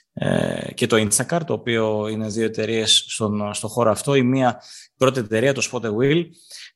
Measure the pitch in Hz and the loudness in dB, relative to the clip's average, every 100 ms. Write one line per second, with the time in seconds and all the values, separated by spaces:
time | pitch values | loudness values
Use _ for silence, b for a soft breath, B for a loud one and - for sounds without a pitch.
0 | B - - 50 50 50 - - 214 220 | B -4 0 0 0 -4 -8 -2 2 2
1 | 104 - 123 170 160 107 123 113 110 107 | 2 0 0 -2 -2 -4 -2 0 0 0
2 | 107 110 110 110 110 110 110 113 110 - | -2 -4 -4 -2 -2 -2 -2 0 2 2
3 | - - 107 104 104 104 104 123 113 101 | 0 -4 -2 -2 -4 -6 -4 2 2 2
4 | - 139 123 135 127 127 B B B - | 2 2 2 2 2 0 B B B 0
5 | 131 131 104 110 135 131 - 123 110 104 | 2 2 0 2 2 0 -2 -4 -2 2
6 | 139 165 170 B B B B | 2 2 0 B B B B